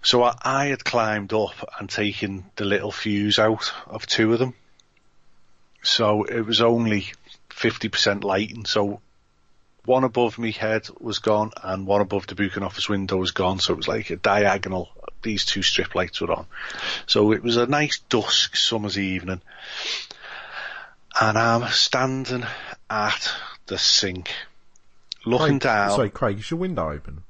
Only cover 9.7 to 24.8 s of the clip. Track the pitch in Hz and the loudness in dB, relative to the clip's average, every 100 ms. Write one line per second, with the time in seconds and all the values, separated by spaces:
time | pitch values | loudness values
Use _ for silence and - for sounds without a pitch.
9.7 | _ - 127 131 117 120 107 117 107 110 | _ 2 4 4 2 0 0 -6 -2 0
10.7 | 110 - - 117 101 - 107 107 - 92 | -2 -2 -12 -6 -2 2 2 0 -4 -6
11.7 | 95 95 101 98 101 - 92 101 101 95 | -6 0 2 2 -2 -4 -4 -2 -2 -6
12.7 | - - 101 95 95 92 - 92 95 - | -4 -2 -2 0 0 -2 0 0 2 0
13.7 | 80 80 110 107 82 107 101 101 98 95 | 0 -2 -4 -4 -2 2 4 4 2 -2
14.7 | 92 87 - - - 113 104 - 101 - | -6 -6 -12 -16 -10 -6 -2 -2 0 0
15.7 | - 92 87 90 - 85 82 - - - | 0 0 -2 -2 -4 -4 -4 -4 -12 -12
16.7 | - - - - 110 104 110 120 117 120 | -8 -6 -8 0 4 6 4 2 2 2
17.7 | 147 151 - - 117 104 - - - - | 2 0 -2 0 0 2 0 2 0 0
18.7 | 113 104 95 95 92 87 92 - - - | 0 -2 -2 -2 -2 -4 -6 -8 -18 -14
19.7 | - - - - - - - - - - | -10 -6 -8 -10 -16 -16 -14 -12 -12 -10
20.7 | - - - - - 110 107 117 117 117 | -12 -16 -20 -6 0 2 4 4 4 2
21.7 | - - 131 131 131 131 127 120 - - | 0 2 2 0 -2 -4 -4 -6 -10 -14
22.7 | - - 110 104 107 - - - - - | -16 -6 -2 0 0 -4 -6 -10 -16 -8
23.7 | 95 - - 101 90 90 - - - - | 0 2 4 2 -4 -10 -12 -12 -20 -20
24.7 | - | -20